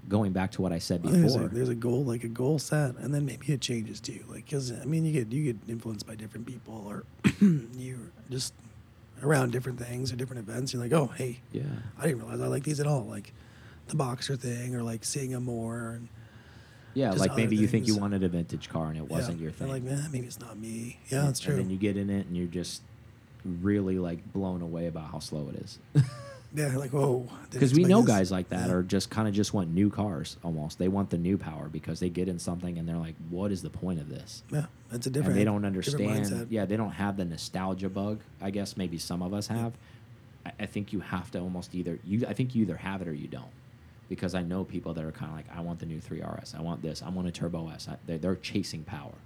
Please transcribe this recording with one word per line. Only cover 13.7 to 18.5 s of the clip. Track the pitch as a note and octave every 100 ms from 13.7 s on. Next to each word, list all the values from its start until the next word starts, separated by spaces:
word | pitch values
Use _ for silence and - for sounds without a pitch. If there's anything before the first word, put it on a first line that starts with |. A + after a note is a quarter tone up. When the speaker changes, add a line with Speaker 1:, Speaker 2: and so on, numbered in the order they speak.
| - -
Speaker 2:
the |
boxer | D3+ C3 B2 -
thing, | C3+ B2 A#2+ B2
or, | B2
like, | A#2 A2+
seeing | - D3 C3
'em | B2+
more. | B2 A#2 A2+ A#2 A#2
And | A#2 A#2+ - - - - - - - -
Speaker 1:
Yeah, | C3+ B2+
Speaker 2:
just | F#2
Speaker 1:
like, | F#2+
Speaker 2:
other | A#2
Speaker 1:
maybe | A2 G#2+
you | G#2+
think | A2 G#2
you |
Speaker 2:
things. | G#2
Speaker 1:
wanted | G2+ G2
a | F#2
vintage | F2 E2